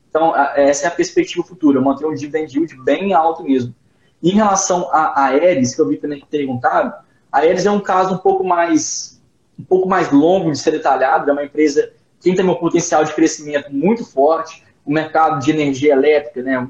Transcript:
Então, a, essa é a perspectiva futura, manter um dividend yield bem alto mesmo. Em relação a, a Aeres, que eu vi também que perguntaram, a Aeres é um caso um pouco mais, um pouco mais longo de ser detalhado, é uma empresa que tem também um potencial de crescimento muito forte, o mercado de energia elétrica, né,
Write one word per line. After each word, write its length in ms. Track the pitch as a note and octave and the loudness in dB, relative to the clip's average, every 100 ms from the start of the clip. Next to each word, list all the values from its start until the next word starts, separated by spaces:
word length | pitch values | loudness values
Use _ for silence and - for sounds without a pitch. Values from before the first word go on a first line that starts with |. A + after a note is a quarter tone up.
| _ | _
Então, 260 | D#3 D#3+ | -2 0
a, 200 | C3 D3 - | 0 0 2
essa 300 | C#3 C#3+ E3+ | 2 2 -2
é 20 | |
a 20 | |
perspectiva 540 | F3 F3 F3+ - F3 | -4 -4 -2 -2 -4
futura, 360 | - F3 D3 C3 | -10 -2 0 2
manter 260 | C3+ C#3 D3+ | 0 -2 -4
um 80 | |
dividend 400 | C#3 D3 D#3 D#3 | -6 -6 -6 -6
yield 200 | C3+ E3 C3 | -4 -6 -6
bem 300 | C3 D3+ G3 | -4 -2 0
alto 300 | F3 D#3+ D#3+ | 0 0 -2
mesmo. 320 | D#3+ C3 B2 - _ _ _ _ | -2 -2 -2 -12 _ _ _ _
Em 80 | E3 | 0
relação 580 | G#3 G#3 F#3+ - F3+ - | 2 2 0 0 -2 0
a, 280 | D3+ D#3 C#3 | 0 0 0
a 40 | C3+ | 0
Aeres, 480 | C#3 F3 C#3+ A#2+ | 2 2 2 -2
que 60 | - | 0
eu 80 | C#3+ | -2
vi 80 | D3+ | -2
também 240 | D3 C#3+ | -6 -10
que 60 | - | -8
perguntaram, 680 | D3 C3 A#2+ D3+ F3 C3 - _ _ _ | -6 -4 -4 -2 0 -2 -6 _ _ _
a 80 | C#3 | 0
Aeres 280 | D#3+ F3+ G3 | 2 2 0
é 40 | |
um 100 | G#3 | 0
caso 340 | G3+ F#3 F#3+ | 0 0 0
um 40 | F#3 | 0
pouco 240 | G3 F#3+ | 0 0
mais, 800 | F#3 F3 E3+ D#3+ - - - _ _ _ _ - | 0 0 2 0 -2 -10 -12 _ _ _ _ -12
um 60 | |
pouco 240 | - F#3 F#3 | 0 0 2
mais 220 | F#3 D#3+ | 0 2
longo 400 | C#3+ D#3+ F#3+ E3 | 4 4 2 0
de 80 | C3+ | -2
ser 120 | D#3+ | -2
detalhado, 560 | D#3 D#3 C3+ C3 D#3+ C#3 | 0 0 0 2 0 0
é 40 | |
uma 120 | C#3+ | -2
empresa 480 | C#3+ D3+ D3+ C#3+ D3+ _ _ _ | -4 0 0 2 -2 _ _ _
que 60 | |
tem 100 | F3 | -2
também 180 | F#3 F#3 | 0 0
um 60 | E3+ | 0
potencial 460 | E3+ E3+ - D#3 | 0 0 0 0
de 100 | D#3 | 0
crescimento 580 | - D#3+ - D3 C#3+ C#3+ | 2 0 0 -6 -6 -4
muito 320 | C#3 F3 A3+ | -2 0 0
forte, 580 | - C#3 C#3+ E3 - - _ _ | -2 0 2 2 -4 -16 _ _
o 80 | - | -4
mercado 460 | D#3 D#3 D#3 D#3+ D3 | -4 -2 0 0 0
de 120 | C3 | 0
energia 420 | D#3 C#3+ B2+ D3 | 0 0 0 2
elétrica, 500 | C3+ D3 D3+ D3 B2+ | 4 4 2 0 -8
né, 260 | B2+ B2+ B2+ | -4 -4 -4